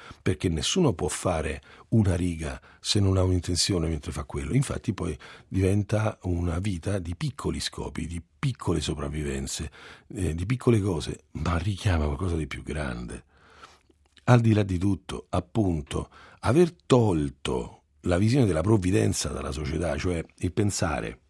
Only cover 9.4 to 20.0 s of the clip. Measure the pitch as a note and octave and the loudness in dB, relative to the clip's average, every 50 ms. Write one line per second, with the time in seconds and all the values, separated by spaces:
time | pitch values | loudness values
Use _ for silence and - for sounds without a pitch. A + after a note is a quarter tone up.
9.4 | C2+ C2 - - D#2 - - - - - - - _ - - G#2 F#2 E2 D#2+ E2+ | -6 -6 -6 -8 -8 -10 -10 -16 -20 -20 -20 -20 _ -12 -6 -4 -2 -2 -2 -2
10.4 | F2+ G2+ C3 B2 - B2 A#2 G#2+ F#2+ G2+ F2 D2 - - - - _ _ - - | -2 -2 -2 0 2 4 4 4 4 0 -2 -2 -4 -6 -8 -10 _ _ -8 -4
11.4 | D2+ F2 E2+ E2 E2 G#2 G2 - - G2 F2+ D#2 D2+ D2+ D2 D2+ F#2+ F2+ E2+ D#2+ | -2 0 0 0 0 -2 -4 0 2 2 2 2 2 0 -2 -2 -2 -2 -2 -2
12.4 | D#2 C#2+ - C#2 C2+ - - D2+ D2 C2 A#1+ A#1 A#1+ A1+ - - - _ _ _ | -4 -4 -8 -10 -8 -8 -6 -6 -4 -6 -6 -8 -10 -10 -12 -14 -16 _ _ _
13.4 | _ - - - - - - _ _ _ _ _ _ _ _ - - - B2 A#2+ | _ -20 -20 -20 -20 -20 -20 _ _ _ _ _ _ _ _ -4 4 6 6 6
14.4 | A#2 A2+ G#2+ G#2 G#2 G2 F#2 E2+ F#2+ G2+ F#2+ E2+ _ - - - - - - F2+ | 8 6 4 4 4 2 0 0 0 0 -2 -2 _ -10 -10 -10 -8 -4 -4 -4
15.4 | - _ - A2+ G#2 F#2 E2+ D2+ C#2+ - - D#2+ D2+ - - - - - - - | -2 _ -2 0 2 2 0 -2 -4 -6 -6 -6 -6 -8 -16 -20 -20 -20 -12 -4
16.4 | - - B2+ E3 F3+ E3 - _ _ - C3 B2 A2+ G2+ F2 D#2 D2 C#2 C2+ _ | 0 2 4 4 4 2 0 _ _ 4 4 6 6 4 2 2 0 -2 -4 _
17.4 | - - B1+ B1 A#1 - - - _ _ _ _ - F2+ F2 F2+ G#2 A2 B2+ D3 | -6 -4 -4 -4 -4 -8 -14 -20 _ _ _ _ 0 0 2 4 4 4 4 4
18.4 | B2 G2 E2 D#2 E2+ G#2+ A2+ G#2 F2+ F2+ G2 A2 G#2+ G#2 G2 - - C#2+ C#2 C#2 | 4 4 2 2 4 4 4 4 4 2 2 4 2 2 0 0 -2 -4 -6 -6
19.4 | C#2+ C#2+ D2 D#2 D2+ C#2 D#2 E2 E2+ D#2+ D2 D2+ | -6 -6 -6 -4 -4 -4 -2 -2 -2 -2 -2 -2